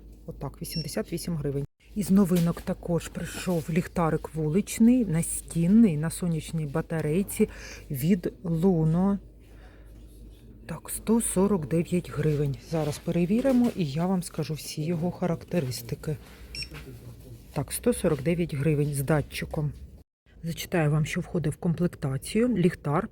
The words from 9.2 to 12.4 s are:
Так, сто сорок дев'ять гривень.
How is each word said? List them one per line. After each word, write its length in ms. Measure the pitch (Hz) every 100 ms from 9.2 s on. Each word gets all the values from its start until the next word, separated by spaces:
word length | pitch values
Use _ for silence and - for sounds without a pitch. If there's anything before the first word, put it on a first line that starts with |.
| - - - - - - - - - - - - - - -
Так, 260 | 160 - -
сто 260 | 214 226
сорок 460 | - 185 196 196 143
дев'ять 440 | 165 165 175 -
гривень. 440 | 139 151 147